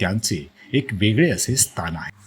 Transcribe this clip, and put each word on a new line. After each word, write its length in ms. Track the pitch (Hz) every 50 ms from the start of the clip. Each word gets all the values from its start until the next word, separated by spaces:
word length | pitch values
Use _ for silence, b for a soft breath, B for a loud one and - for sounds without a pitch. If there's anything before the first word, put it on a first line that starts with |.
त्यांचे 540 | 98 90 95 113 113 - 98 82 71 73 B B B B -
एक 140 | 135 143 - 110
वेगळे 380 | 92 101 107 110 117 170 170
असे 260 | 135 175 - - 123
स्थान 400 | 131 - - - - 87 85 82
आहे. 180 | 80 - - - - -